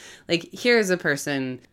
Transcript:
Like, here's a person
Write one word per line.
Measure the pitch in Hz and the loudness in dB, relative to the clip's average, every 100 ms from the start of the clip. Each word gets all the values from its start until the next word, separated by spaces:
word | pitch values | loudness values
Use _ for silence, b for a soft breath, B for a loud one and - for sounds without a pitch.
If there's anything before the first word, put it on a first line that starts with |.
| B B B | B B B
Like, | 170 - | -4 -4
here's | 196 247 233 190 | -2 2 4 4
a | 180 | 0
person | 160 143 151 139 131 127 - | 0 -2 -2 -2 -4 -8 -14